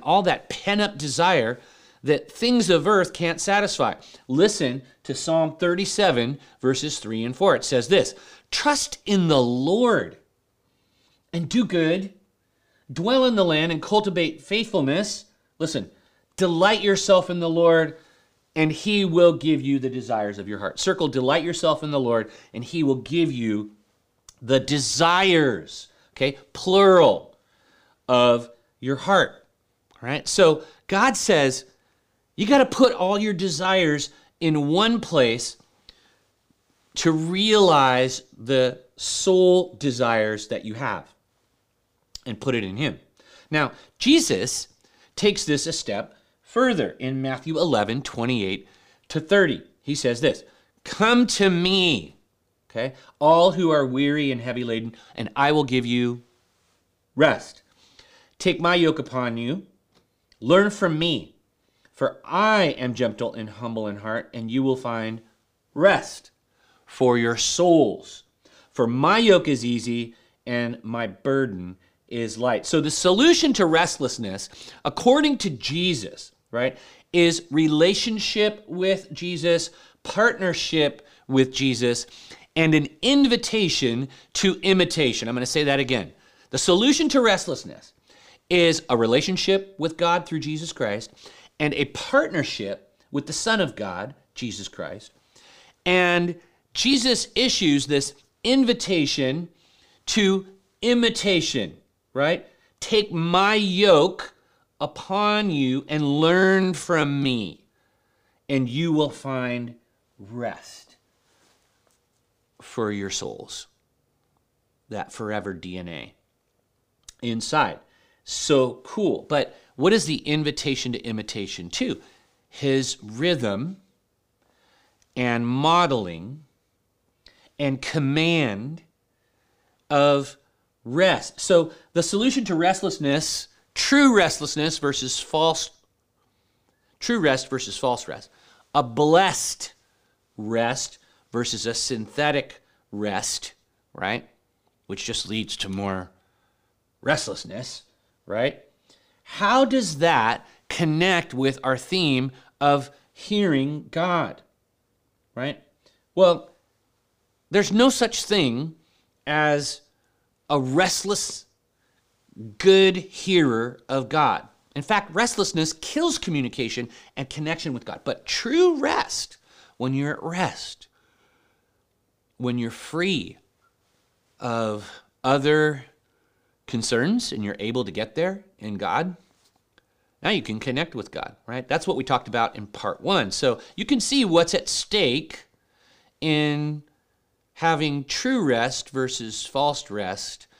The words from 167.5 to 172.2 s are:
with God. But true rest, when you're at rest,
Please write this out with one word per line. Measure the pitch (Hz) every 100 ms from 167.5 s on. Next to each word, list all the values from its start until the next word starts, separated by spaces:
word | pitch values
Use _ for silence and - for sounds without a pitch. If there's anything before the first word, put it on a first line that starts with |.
| 165 160
with | 123 -
God. | -
But | - - -
true | - 233 320 359 302
rest, | 277 - - - - - _ _ _ -
when | 127
you're | 135 143
at | -
rest, | 160 180 156 - - - - _ _ _ _ _ _ _ _ _ _ _ _ _